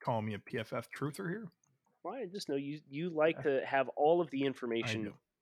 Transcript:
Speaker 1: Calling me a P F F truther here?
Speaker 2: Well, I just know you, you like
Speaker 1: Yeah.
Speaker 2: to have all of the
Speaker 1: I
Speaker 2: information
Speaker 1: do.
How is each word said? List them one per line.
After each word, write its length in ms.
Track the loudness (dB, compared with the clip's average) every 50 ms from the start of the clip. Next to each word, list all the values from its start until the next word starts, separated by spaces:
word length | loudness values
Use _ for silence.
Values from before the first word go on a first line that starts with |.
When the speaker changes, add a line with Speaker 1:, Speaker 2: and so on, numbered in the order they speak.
| -4
Speaker 1:
Calling 220 | -2 0 0 0
me 80 | -2 -4
a 40 | -6
P 180 | -8 -8 -6 -6
F 140 | -6 -4
F 140 | -6 -6 -6 -8 -8
truther 320 | -6 -6 -6 -4 -6 -6 -6
here? 200 | -6 -6 -8 -12 _ _ _ _ _ _ _ _ _ _ -10
Speaker 2:
Well, 100 | -8 -6
I 120 | -6 -8
just 220 | -8 -8 -8 -4 -2
know 60 | -2
you, 240 | -2 -2 -4 -8 -8 -10 -10
you 220 | -6 -4 -4 -2
like 280 | 2 4 4 4 4 4
Speaker 1:
Yeah. 40 | 2 2 2 2
Speaker 2:
to 60 | 2
have 220 | 2 2 2 2 2 2
all 240 | 4 6 6 6 6
of 100 | 4 0
the 140 | 0 0 0
Speaker 1:
I 20 |
Speaker 2:
information 560 | 0 0 -2 -2 -2 0 0 0 0 0 -2 -2
Speaker 1:
do. 80 | -4 -8 -12 _ _ _ _